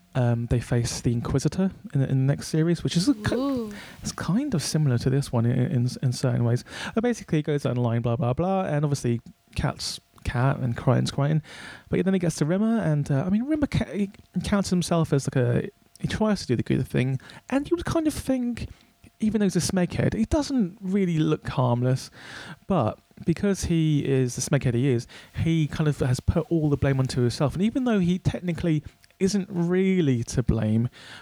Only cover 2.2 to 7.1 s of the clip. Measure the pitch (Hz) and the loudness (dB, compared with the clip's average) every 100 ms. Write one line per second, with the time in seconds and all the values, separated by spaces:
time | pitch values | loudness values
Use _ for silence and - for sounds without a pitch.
2.2 | 131 147 - 160 165 170 139 170 226 220 | 2 0 -2 0 2 0 0 0 2 0
3.2 | 208 233 277 262 214 202 - - - - | 0 -2 -2 -2 -6 -10 -16 -12 -12 -6
4.2 | - 202 294 185 - 156 147 120 127 135 | -2 0 0 -2 -2 0 2 2 2 0
5.2 | - 120 117 131 123 127 123 - 131 120 | 0 0 2 2 0 0 -2 -2 -4 -2
6.2 | 131 123 117 120 - - - - 240 | -2 0 0 0 -4 -12 -6 -2 -2